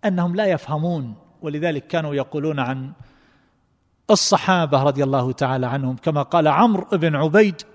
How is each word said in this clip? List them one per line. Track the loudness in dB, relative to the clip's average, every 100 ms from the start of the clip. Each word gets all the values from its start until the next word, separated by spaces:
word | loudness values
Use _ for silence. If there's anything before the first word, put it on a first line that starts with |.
| -2
أنهم | 0 0 0
لا | 0
يفهمون، | -2 -4 -4 -2 -4 -6 -12 _ _
ولذلك | -8 -4 -4 -4 -4
كانوا | -4 -2 -4
يقولون | -4 -4 -4 -2
عن | -4 -6 -10 -16 -20 _ _ _ _ _ _ _ _ _ 2
الصحابة | 2 4 0 2 0 2 2
رضي | 2 0
الله | 0 0 -2
تعالى | -2 -2 -2 -2
عنهم | -4 -4 -4
كما | -2 -2
قال | 0 2 4
عمرو | 4 4 2 -2
بن | 0 0 0
عبيد | 2 4 4 0 -14